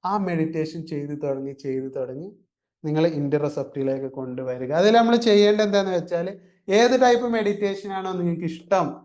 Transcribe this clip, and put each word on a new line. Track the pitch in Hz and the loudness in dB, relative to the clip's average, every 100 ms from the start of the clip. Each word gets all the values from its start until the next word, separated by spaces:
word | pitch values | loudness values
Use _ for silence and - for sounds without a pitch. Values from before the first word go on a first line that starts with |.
| 185 | -2
ആ | 208 185 | -2 0
മെഡിറ്റേഷൻ | 170 156 160 156 170 156 | 0 -2 -2 -6 -6 -8
ചെയ്ത് | 147 143 147 | -8 -8 -6
തുടങ്ങി | 147 135 139 135 139 | -4 -4 -6 -10 -6
ചെയ്ത് | 131 131 135 | -6 -6 -8
തുടങ്ങി | 127 131 180 208 _ _ _ _ 151 | -8 -8 -14 -18 _ _ _ _ -4
നിങ്ങൾ | 151 170 151 | 0 0 0
ഇൻട്രോസെപ്റ്റീവിലേക്ക് | 143 143 147 147 135 143 135 135 135 135 | -2 -2 -2 -6 -8 -4 -4 -4 -6 -10
കൊണ്ടുവരിക. | 131 127 127 127 127 151 | -10 -8 -8 -8 -4 2
അതിൽ | 202 226 | 4 6
നമ്മൾ | 226 233 233 | 6 4 4
ചെയ്യേണ്ടത് | 208 208 208 214 | 6 6 4 2
എന്താന്ന് | 202 190 180 | 2 0 -2
വെച്ചാൽ | 170 170 180 202 _ _ - 196 | -2 -4 -4 -10 _ _ 0 4
ഏത് | 240 254 254 | 4 6 6
ടൈപ്പ് | 240 240 233 | 4 2 0
മെഡിറ്റേഷൻ | 208 202 202 196 202 190 | 0 0 -2 -4 -8 -8
ആണോ | 190 185 | -6 -2
നിങ്ങൾക്ക് | 175 170 170 | -2 -2 -6
ഇഷ്ടം | - - 196 151 - | -8 -2 0 0 -6